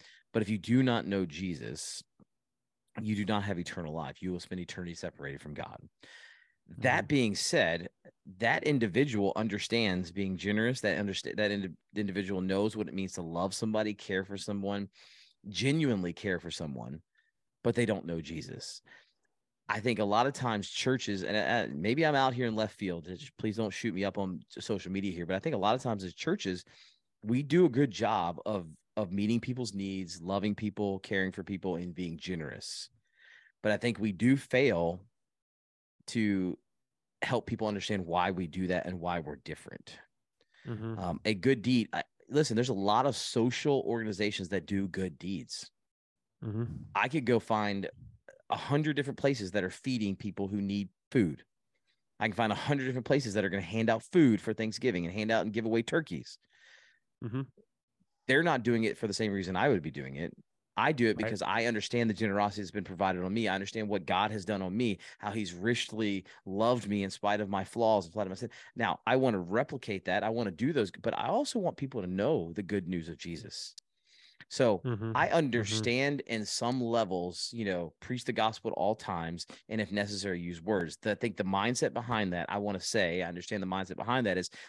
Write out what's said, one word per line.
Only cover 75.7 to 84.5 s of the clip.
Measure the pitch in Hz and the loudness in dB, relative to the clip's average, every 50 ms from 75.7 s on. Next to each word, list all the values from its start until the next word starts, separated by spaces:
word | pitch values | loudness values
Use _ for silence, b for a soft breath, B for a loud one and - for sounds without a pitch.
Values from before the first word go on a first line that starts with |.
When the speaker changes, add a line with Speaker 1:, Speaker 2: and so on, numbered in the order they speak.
| 107 110 110 123 120 127 135 143 143 139 | 0 0 2 2 2 2 2 2 0 0
Speaker 1:
in | - - 117 110 104 | -2 -4 -4 -4 -2
some | - - - 123 120 127 131 | -4 -4 -2 0 0 0 0
levels, | 123 117 113 117 110 92 92 90 87 90 87 - - - | 0 2 2 2 2 2 0 -2 -2 -4 -6 -6 -8 -8
you | - 120 110 | -4 -2 -2
know, | 98 92 87 85 80 - - | 0 0 0 -2 -6 -8 -12
preach | - - 127 123 - | -8 -6 -6 -6 -4
the | - 113 | -4 0
gospel | 107 110 110 110 - - 113 | 2 2 0 0 -2 -6 -6
at | - | -2
all | - 87 101 110 | 0 0 0 0
times, | - - - 95 85 82 82 87 87 - B B B B B | -2 -4 -6 -4 -4 -4 -4 -6 -8 -10 B B B B B
and | - 110 | -4 -2
if | 104 87 | -2 -2
necessary, | 95 104 101 101 104 98 95 101 92 87 | -2 -2 -2 -2 -4 -4 -4 -2 -2 -4
use | 87 87 87 82 | -4 -6 -8 -6
words. | 80 92 110 95 87 78 - - | -2 0 0 0 0 -2 -6 -4
The, | - 110 | -2 -2
I | 104 | -2
think | - - 117 98 | 0 0 -2 0
the | - 101 | 0 -2
mindset | 92 98 98 101 113 127 - 160 120 - | 0 2 2 2 2 2 2 0 0 0
behind | 117 120 117 120 110 104 92 87 | -2 -4 0 0 0 0 0 0
that, | 87 80 - | -2 -2 -2
I | 95 104 | -2 -2
wanna | 101 104 104 92 | -2 -2 -4 -4
say, | - - - 113 98 85 85 90 | -4 0 2 4 4 4 2 0
I | 90 85 | -2 -4
understand | 87 87 87 - 107 104 | -4 -8 -8 -6 -4 -4
the | 92 92 | -2 -2
mindset | 92 95 95 92 98 - | -2 -2 -4 -4 -6 -6
behind | - 107 120 131 123 101 | -2 0 2 2 2 2
that | 90 92 | 2 0
is | 87 - | 0 -4